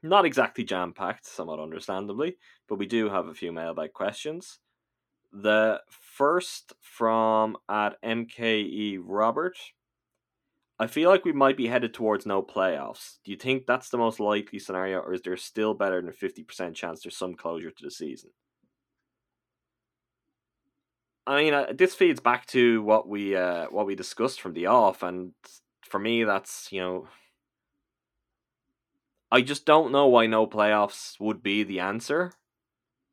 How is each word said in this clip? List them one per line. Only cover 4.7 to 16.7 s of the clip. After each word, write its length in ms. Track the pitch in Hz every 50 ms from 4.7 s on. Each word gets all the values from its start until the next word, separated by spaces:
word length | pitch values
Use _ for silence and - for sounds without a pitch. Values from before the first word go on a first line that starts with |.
| _ _ _ _ _ _ _ _ _ _ _ _
The 500 | - 101 98 107 107 107 110 110 107 - - _
first 840 | - - _ - - - 139 143 165 180 180 - - - - _ - _
from 760 | _ - - - 117 113 113 113 110 110 110 110 110 110 110 - _ -
at 280 | 101 107 104 104 - -
M 240 | - 117 113 117 117
K 360 | 117 - - 117 113 113 110
E 360 | 104 87 - 101 107 104 98 95
Robert. 580 | 87 92 95 104 107 113 113 147 160 185 185 - - - _ _ _ _ _ _ _ _ _ _ _ _ _ _ _ _ _ _ _ _ _ _
"I 80 | 113 113
feel 240 | - 151 156 175
like 120 | 190 190 185
we 100 | 175 151
might 220 | 139 135 135 135
be 120 | 139 127 117
headed 260 | 123 123 120 113 117
towards 320 | - 117 110 107 101 101
no 160 | 104 101 98
playoffs. 800 | 95 - - 104 95 95 85 73 67 57 55 - - - - _ _
Do 60 | -
you 80 | 98 -
think 300 | - 127 131 131 131 -
that's 220 | 123 127 - -
the 100 | - 123
most 200 | 117 113 110 -
likely 380 | 107 104 104 104 101 - - 101
scenario, 400 | - - 95 92 92 95 95 92
or 160 | - - 90
is 80 | 90
there 160 | - 90 90 -
still 380 | - - _ - 110 107 104
better 260 | - 104 98 92 90
than 80 | 87 87
a 40 | 80
fifty 300 | _ - 95 - - 78
percent 320 | _ - - 92 87